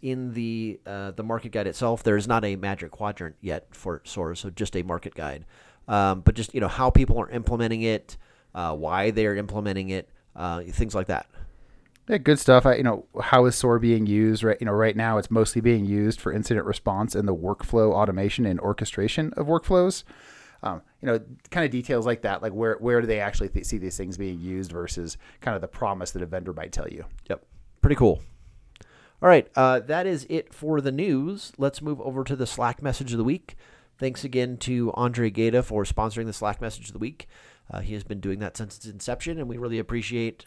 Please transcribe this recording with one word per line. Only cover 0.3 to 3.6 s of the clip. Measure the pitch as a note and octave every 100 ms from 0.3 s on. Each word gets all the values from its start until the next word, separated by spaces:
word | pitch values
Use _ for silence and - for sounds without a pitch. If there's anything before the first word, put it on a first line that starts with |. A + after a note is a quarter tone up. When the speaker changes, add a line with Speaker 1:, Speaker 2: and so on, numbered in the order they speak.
Speaker 1:
the, | A#2 A#2 A2+ A2 F#2
uh, | - G2+ G2
the | F#2
market | A2 A2+ A#2
guide | A2 F#2+
itself. | - A#2+ A#2
There | A2+ G#2
is | G#2
not | A2+
a | G#2+ F#2+
magic | G2 G2 E2
quadrant | - G#2 G2 E2 -
yet | G2 D#2